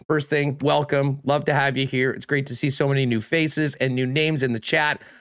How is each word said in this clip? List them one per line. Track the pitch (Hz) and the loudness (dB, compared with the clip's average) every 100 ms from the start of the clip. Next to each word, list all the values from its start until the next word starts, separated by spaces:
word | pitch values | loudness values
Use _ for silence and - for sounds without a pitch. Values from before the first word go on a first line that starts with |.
| - | -2
First | 156 143 | -2 0
thing, | 147 143 143 | 0 0 0
welcome. | 143 147 147 143 139 135 | 2 2 2 0 0 -2
Love | 139 143 | 0 0
to | - | 2
have | 143 139 131 | 2 2 0
you | 135 | -2
here. | 127 131 | 0 0
It's | - - | -2 -2
great | 143 139 | -2 -2
to | 123 | -4
see | 143 | -4
so | - 143 | 0 0
many | 139 127 | 2 2
new | 113 | 0
faces | - 165 156 160 151 - | 0 0 0 0 -2 0
and | 131 | -2
new | 127 127 | 0 0
names | 147 156 147 | 0 0 0
in | 131 | -2
the | 113 | -2
chat. | - 156 151 143 - - | 0 0 0 -2 -10 -20